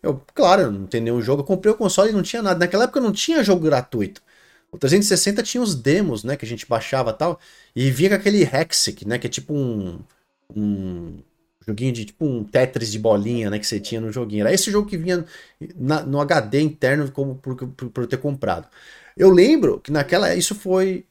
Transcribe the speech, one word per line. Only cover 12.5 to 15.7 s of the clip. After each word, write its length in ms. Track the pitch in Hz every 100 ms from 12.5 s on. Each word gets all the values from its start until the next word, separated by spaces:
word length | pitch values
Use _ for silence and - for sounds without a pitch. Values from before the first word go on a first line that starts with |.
| 123 127 - 110
de 80 | 107
bolinha, 520 | 110 104 104 120 107
né, 80 | 104
que 60 | 104
você 120 | 107
tinha 220 | 101 113
no 100 | 110
joguinho. 300 | 113 117 104
Era 120 | 104
esse 200 | 185 -
jogo 160 | 208 208
que 80 | 175
vinha 280 | 170 180 165 - - _ -